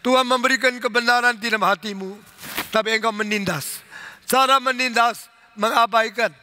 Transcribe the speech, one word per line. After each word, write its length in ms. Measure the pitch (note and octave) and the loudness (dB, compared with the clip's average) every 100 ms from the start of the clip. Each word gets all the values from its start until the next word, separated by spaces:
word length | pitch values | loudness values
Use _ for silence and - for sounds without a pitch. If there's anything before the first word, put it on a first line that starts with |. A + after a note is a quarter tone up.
Tuhan 240 | B3 B3+ | 2 2
memberikan 480 | B3 B3+ B3 C4 C4 B3 | 2 0 0 0 0 -2
kebenaran 560 | B3 A3+ A#3+ A#3+ A#3+ A#3 | -2 -2 2 2 2 0
di 160 | A3+ | -4
dalam 160 | A3 F#3 | 0 0
hatimu, 480 | G3 G#3+ G3 F#3+ G#3 - - - - - | 0 -4 -10 -10 -14 -20 -20 -12 -10 -2
tapi 240 | A3 G#3+ A3 | -2 0 -2
engkau 160 | A3+ | -2
menindas. 720 | G#3 G#3 G#3 F#3+ D#3+ - - - - - - | -4 -4 -4 -4 -6 -8 -12 -16 -18 -18 -20
Cara 320 | - C4 C4 C4+ | 0 2 4 4
menindas, 720 | B3+ B3 B3+ A#3 A#3 G#3+ - _ _ G#3 | 2 -2 0 2 2 0 -14 _ _ -4
mengabaikan. 720 | G#3+ A3+ A#3 A3+ A3+ A3 A3 D3+ | 0 2 4 2 0 -2 -4 -4